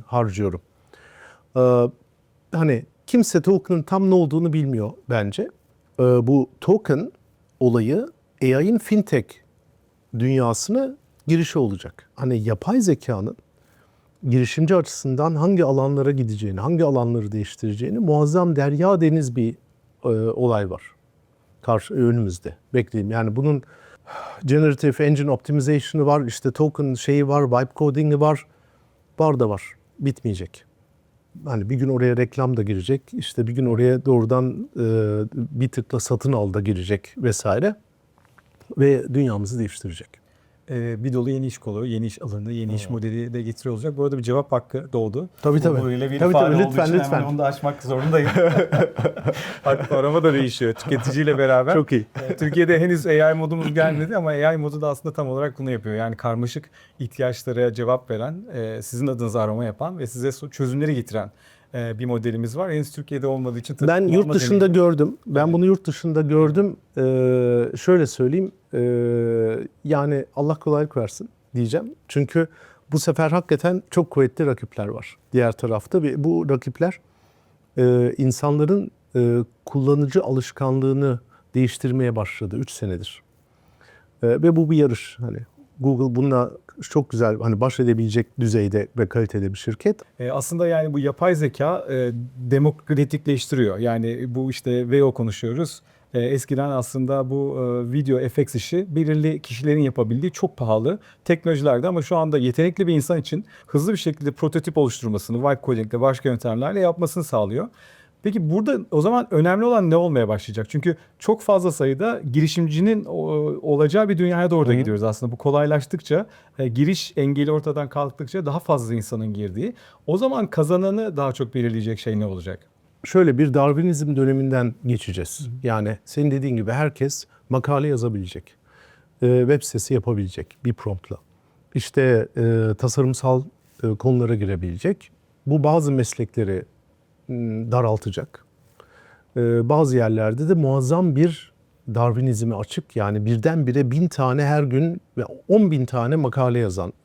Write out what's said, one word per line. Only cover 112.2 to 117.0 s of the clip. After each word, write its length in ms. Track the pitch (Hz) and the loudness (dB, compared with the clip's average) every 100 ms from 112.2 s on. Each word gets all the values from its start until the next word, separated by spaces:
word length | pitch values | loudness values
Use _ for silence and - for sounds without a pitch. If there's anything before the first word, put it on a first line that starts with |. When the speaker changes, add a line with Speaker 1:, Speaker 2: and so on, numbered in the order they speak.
| 147 | -2
Speaker 2:
girişimcinin 720 | 139 156 170 165 151 208 214 - | 2 2 2 0 2 2 0 -2
o-, 540 | 165 156 151 151 147 | -6 -2 -2 -2 -2
olacağı 480 | 151 147 151 196 208 | 0 2 4 4 2
bir 80 | 175 | 2
dünyaya 340 | 180 175 180 | 2 2 2
doğru 140 | 165 131 | 4 4
da 60 | |
Speaker 1:
Hı 40 | 120 | 2
hı. 40 | |
Speaker 2:
gidiyoruz 240 | 117 104 | 2 0
aslında. 280 | 110 107 123 | -2 -2 -6
Bu 60 | 117 | -2
kolaylaştıkça, 920 | 143 147 147 151 - 170 - 156 214 - _ - | 0 2 2 0 -2 -8 -2 -2 -2 -12 _ -6
e, 80 | 131 | -2
giriş 460 | 113 151 185 | 2 2 0